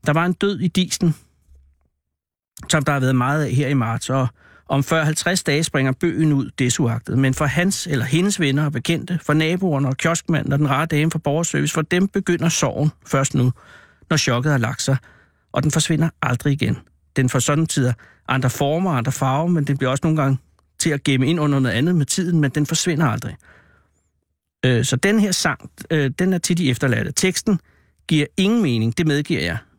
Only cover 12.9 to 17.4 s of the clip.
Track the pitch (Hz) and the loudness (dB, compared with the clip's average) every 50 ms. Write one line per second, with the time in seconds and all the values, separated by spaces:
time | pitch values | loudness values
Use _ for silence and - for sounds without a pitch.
12.9 | - _ _ - - 135 135 135 - 139 123 127 123 - - - - - - _ | -2 _ _ -2 0 0 0 0 0 2 2 2 0 -2 -10 -20 -20 -20 -20 _
13.9 | _ _ - _ 165 151 - - 123 120 127 151 147 131 117 110 147 - - - | _ _ -6 _ -2 0 0 0 0 0 0 0 0 0 0 -2 -4 -4 -2 -2
14.9 | 139 135 _ - - _ _ _ _ _ _ _ - - 139 156 - 160 151 - | -2 -2 _ -8 -20 _ _ _ _ _ _ _ -4 -2 0 0 0 0 0 0
15.9 | 165 151 160 160 - _ - - 123 123 - 147 139 147 - - 123 - - _ | 0 0 0 -2 -2 _ -4 -2 -2 -2 0 -2 0 0 0 -2 -4 -4 -8 _
16.9 | _ _ _ _ _ - 131 123 - 131 | _ _ _ _ _ 0 0 0 0 0